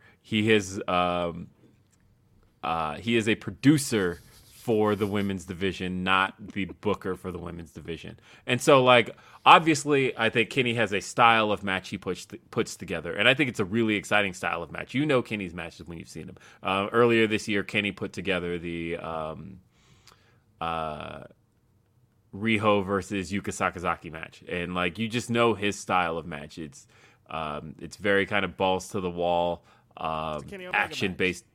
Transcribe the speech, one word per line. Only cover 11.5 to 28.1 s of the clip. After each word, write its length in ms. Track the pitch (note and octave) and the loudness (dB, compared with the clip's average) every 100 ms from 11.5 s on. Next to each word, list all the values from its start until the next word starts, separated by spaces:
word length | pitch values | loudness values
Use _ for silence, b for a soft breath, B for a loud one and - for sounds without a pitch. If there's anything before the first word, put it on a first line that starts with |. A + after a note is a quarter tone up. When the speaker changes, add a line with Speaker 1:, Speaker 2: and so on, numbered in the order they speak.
Speaker 1:
of 100 | G2 | 0
match 280 | G2+ F#2 - | -2 -4 -4
he 80 | G2 | -8
puts, 280 | F#2+ F2+ - G#2 _ | -6 -8 -10 -18 _
puts 260 | A#2+ G#2 - | -4 -4 -6
together, 360 | F#2 E2+ E2+ | -8 -6 -4
and 160 | F2+ A#2 | 2 4
I 60 | |
think 160 | C3+ C3 | 4 2
it's 100 | A2+ | -2
a 40 | |
really 320 | F#2 A2+ A2 G#2 | -2 0 2 0
exciting 360 | - G#2 G2+ | 2 0 0
style 300 | F2 F2 E2+ | -2 -4 -4
of 100 | E2 | -6
match. 220 | E2 E2+ | -10 -6
You 100 | B2+ | -2
know 160 | D3+ C3 | 2 2
Kenny's 320 | A2+ G#2 F2+ | 0 -6 -8
matches 340 | E2+ E2 - D#2+ | -10 -12 -14 -14
when 120 | E2 | -14
you've 100 | - | -14
seen 180 | D#2+ D#2+ | -14 -14
them. 100 | F#2 B B | -16 B B
Uh, 260 | F#2+ F#2+ G#2 | -2 -2 2
earlier 340 | A#2 A#2+ A2+ A2 | 4 6 6 4
this 220 | G#2+ A2 | 0 -2
year, 140 | G2+ | -4
Kenny 280 | F#2 G#2+ G2+ | -2 -2 -2
put 200 | F#2 G2 | -4 -8
together 460 | - F2+ F2+ F2 F2 | -6 -4 -2 -2 -6
the, 380 | E2+ E2+ E2 E2+ | -6 -6 -6 -6
um, 640 | D#2+ D#2+ D#2 D#2 D#2 E2+ _ b b b b b b b b - | -6 -8 -8 -10 -14 -18 _ b b b b b b b b -8
uh, 640 | E2 E2 D#2 D2+ D#2 D2+ - _ _ _ _ _ _ _ _ _ _ | -4 -4 -4 -8 -10 -14 -16 _ _ _ _ _ _ _ _ _ _
Riho 500 | G2 A2+ G#2+ G#2+ G#2 | -6 -2 2 4 2
versus 460 | F#2 G2 F2+ G2+ E2+ | 2 -2 -2 -6 -4
Yuka 160 | G2 G2+ | -6 -6
Sakazaki 580 | - F#2 F2 F2 E2 E2+ | -2 -2 -2 -4 -4 -8
match. 320 | D#2+ D#2 - - | -14 -14 -16 -8
And, 260 | F2 E2+ | -6 -4
like, 240 | F2+ F2+ F2 | -2 -2 -2
you 100 | A2+ | -4
just 220 | A#2 A2+ | -4 -2
know 240 | A#2+ A#2 | 2 2
his 240 | G2 G#2 F#2+ | 2 -2 -2
style 380 | - F#2 E2+ E2 | 0 0 0 -2
of 80 | D#2+ | -8
match. 320 | D2+ D2+ - | -12 -12 -12
It's, 280 | D#2 - - b b b - | -14 -14 -20 b b b -12
um, 440 | D#2+ D2+ D2 D#2+ - | -8 -6 -8 -10 -14
it's 160 | E2 - | -16 -4
very 300 | G2+ | 2